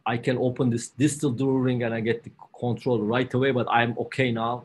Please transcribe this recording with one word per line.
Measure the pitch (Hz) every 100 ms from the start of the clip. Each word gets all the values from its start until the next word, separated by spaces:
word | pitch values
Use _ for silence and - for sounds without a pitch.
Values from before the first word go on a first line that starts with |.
| -
I | 120
can | 127 123
open | 127 123 127
this | 120 -
distal | - 147 143 147
dural | 117 135 131
ring | 127 123
and | 120
I | 113
get | 113 113
the | - - - -
control | 120 117 135 117
right | 104 120 123
away, | 123 135
but | 123 117
I'm | 117 117 117
okay | 117 - 131
now. | 113 113 120